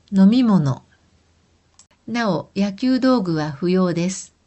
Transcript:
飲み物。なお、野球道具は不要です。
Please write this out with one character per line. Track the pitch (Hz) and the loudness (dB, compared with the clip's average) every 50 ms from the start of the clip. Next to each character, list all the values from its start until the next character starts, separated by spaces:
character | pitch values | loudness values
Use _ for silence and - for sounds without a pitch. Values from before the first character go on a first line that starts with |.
| _ - | _ -2
飲 | 202 190 190 196 | 2 4 4 4
み | 233 262 254 | 4 2 2
物。 | 220 202 175 147 135 123 - - _ _ _ _ _ _ _ _ _ _ _ _ _ _ _ _ _ _ - _ _ _ _ _ | 2 2 2 0 -2 -4 -6 -10 _ _ _ _ _ _ _ _ _ _ _ _ _ _ _ _ _ _ -20 _ _ _ _ _
な | - 220 240 233 208 | -8 -6 -4 -2 -2
お、 | 170 - - - - | -2 -4 -6 -6 -4
野 | 196 196 202 190 | -4 -4 -4 -4
球 | - 254 254 262 254 | -2 -2 0 0 2
道 | 247 262 254 233 | 2 2 2 0
具 | 190 175 165 | 0 -2 -4
は | 156 151 156 | -4 -4 -6
不 | 143 - 180 175 | -6 -4 -2 0
要 | 180 185 185 180 165 | 2 2 2 0 0
で | 165 170 185 | -2 -4 -4
す。 | 185 - - - _ _ _ | -6 -8 -14 -18 _ _ _